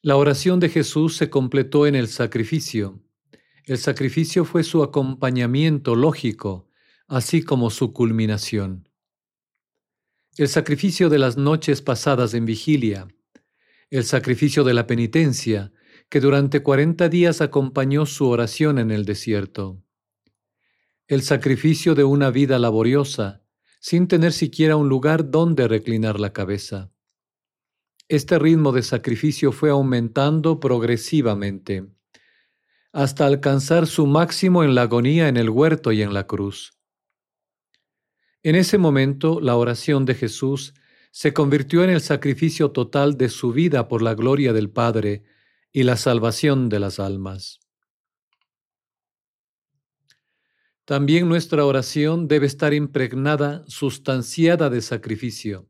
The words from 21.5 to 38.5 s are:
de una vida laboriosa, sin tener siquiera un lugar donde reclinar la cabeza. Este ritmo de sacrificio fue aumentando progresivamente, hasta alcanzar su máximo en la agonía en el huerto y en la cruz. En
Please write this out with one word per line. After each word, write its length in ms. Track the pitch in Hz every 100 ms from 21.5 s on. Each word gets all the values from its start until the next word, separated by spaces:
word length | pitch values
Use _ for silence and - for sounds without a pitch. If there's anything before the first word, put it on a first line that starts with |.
| 131 156 151 170
de 100 | 147
una 260 | 139 143 139
vida 280 | 123 139 131
laboriosa, 840 | 120 110 113 139 139 - 101 101 _ _ _ _
sin 280 | - 170 180
tener 240 | 180 165
siquiera 420 | - 156 - 156
un 140 | 151 143
lugar 420 | 135 139 160 143
donde 380 | 151 170 151 123
reclinar 500 | 110 113 113 110 104
la 140 | 104
cabeza. 580 | - 95 101 - 98 95 _ _ _ _ _ _ _ _ _ _ _ _
Este 300 | 147 - 170
ritmo 340 | 156 165 147
de 100 | 127
sacrificio 680 | 117 123 - 113 156 143 143
fue 180 | 139 156
aumentando 880 | 139 135 123 117 113 139 160 156 160
progresivamente, 1300 | 139 123 117 120 - 160 120 104 101 98 - 98 98 _ _ _ _ _ _ _ _ _ _
hasta 340 | - 139 139 143
alcanzar 600 | 143 139 139 135 165 160
su 200 | - 147
máximo 560 | 147 170 - 190 180
en 100 | 151
la 80 | 123
agonía 460 | 120 120 123 160 160
en 80 | 120
el 140 | 113
huerto 420 | 110 156 160 123
y 100 | 110
en 120 | 104
la 120 | 101 95
cruz. 460 | 101 98 98 - _ _ _ _ _ _ _ _ _ _ _ _ _ _ _ _ _
En 140 | 160